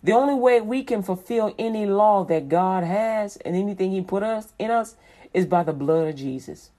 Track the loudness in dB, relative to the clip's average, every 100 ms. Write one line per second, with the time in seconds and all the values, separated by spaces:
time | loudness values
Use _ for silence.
0 | 4 4 4 2 4 4 2 -6 -4 -4
1 | -2 -6 -4 -2 -2 -2 -4 -2 0 4
2 | 4 4 2 -2 0 0 2 0 -2 -2
3 | -2 -2 -4 -8 -4 -2 -2 -2 -4 -2
4 | -4 -4 -2 -6 -8 _ -2 0 -2 -10
5 | _ _ -4 -2 2 2 2 -2 2 2
6 | 2 -4 -8 -8 -12 -18 -20